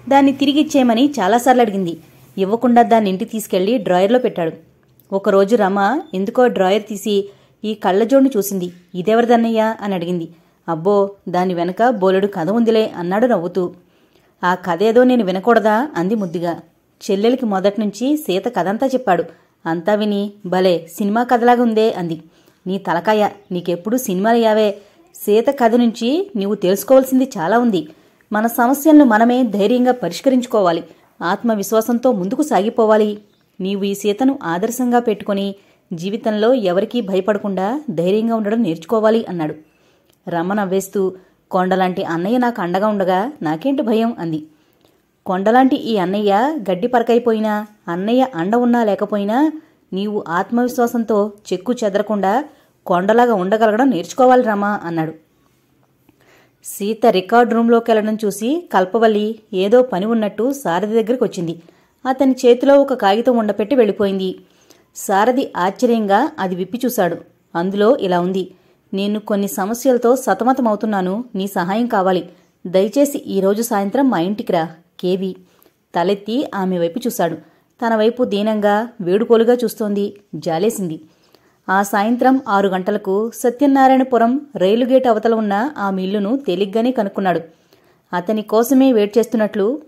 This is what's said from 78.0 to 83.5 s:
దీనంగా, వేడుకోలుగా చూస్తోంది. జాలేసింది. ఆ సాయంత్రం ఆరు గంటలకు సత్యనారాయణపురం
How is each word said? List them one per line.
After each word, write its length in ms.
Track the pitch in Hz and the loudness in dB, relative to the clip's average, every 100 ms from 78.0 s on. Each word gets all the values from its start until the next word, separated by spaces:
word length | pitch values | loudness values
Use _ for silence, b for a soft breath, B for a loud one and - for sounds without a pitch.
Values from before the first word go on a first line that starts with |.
| 220 240 | 0 0
దీనంగా, 640 | 240 202 214 214 208 208 240 - | -2 -2 -2 0 0 0 -2 -6
వేడుకోలుగా 540 | 175 196 233 226 226 | -2 0 2 4 4
చూస్తోంది. 640 | 247 220 - 214 202 202 - _ | 2 -2 -4 -4 -4 -4 -8 _
జాలేసింది. 640 | 160 160 160 208 220 180 156 b b b b b b - | -10 -4 -2 -2 -2 -6 -8 b b b b b b -2
ఆ 140 | 190 | -2
సాయంత్రం 580 | 202 208 214 240 240 262 247 | 0 0 0 2 2 2 0
ఆరు 200 | 196 196 | 0 0
గంటలకు 640 | 185 185 208 202 196 226 | -2 -4 -4 -2 -4 -4
సత్యనారాయణపురం 1040 | - 247 | -4 -4